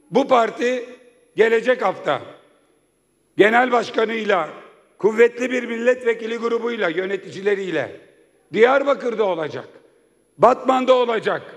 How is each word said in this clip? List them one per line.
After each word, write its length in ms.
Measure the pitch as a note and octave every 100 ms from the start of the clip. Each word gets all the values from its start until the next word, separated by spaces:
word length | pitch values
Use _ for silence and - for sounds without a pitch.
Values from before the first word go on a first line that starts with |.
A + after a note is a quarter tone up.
| -
Bu 180 | G3 -
parti 560 | B3 A3 - A#3+ B3+ A#3+ - - _ _ D#3+
gelecek 460 | A3+ A3+ A3+ B3
hafta 400 | G3+ F3 D#3+ B2+ - - _ _ _ _ _ _ _ _ _ -
genel 360 | G#3 A#3 B3+
başkanıyla, 760 | A#3+ F#3+ - A3 A3+ G#3 F#3+ D#3 - - _ _ -
kuvvetli 520 | G3+ A3 A#3 A#3 B3
bir 140 | B3+
milletvekili 720 | A#3 A#3 A#3+ B3 A#3+ A3+ A3 A#3
grubuyla, 520 | A#3 A#3 A#3 A3+ F#3
yöneticileriyle 1120 | E3 F#3+ G3 F#3 D3 G3+ G3 F#3+ D#3 A2 F#2 - _ _ _ _
Diyarbakır'da 720 | F#3+ A#3+ C#4 C#4 C#4 A#3+ G#3+
olacak, 440 | G3+ E3 D3+ B2+ - - _ _ _ _ _ -
Batman'da 560 | G#3+ B3 B3 C4 B3+
olacak, 480 | B3+ A#3+ A3 G3+ D#3+ -